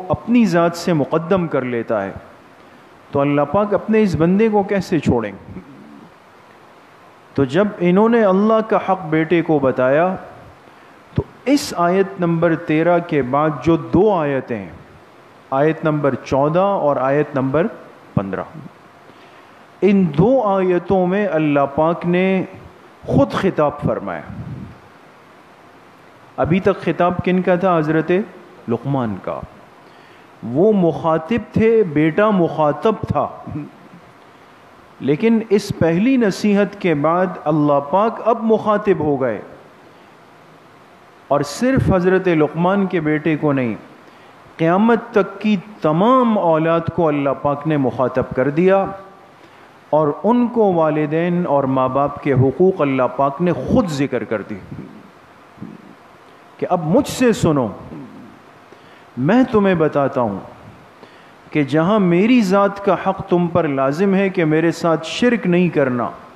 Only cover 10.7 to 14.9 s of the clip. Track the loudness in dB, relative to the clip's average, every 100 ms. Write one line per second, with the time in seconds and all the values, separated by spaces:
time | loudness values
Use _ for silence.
10.7 | -20 -20 -20 -8 -6 -6 -6 0 0 0
11.7 | -2 0 2 0 -2 -2 2 2 0 0
12.7 | 0 2 2 0 -2 0 0 0 0 0
13.7 | 0 2 2 4 2 0 -4 -4 -8 -10
14.7 | -18 -20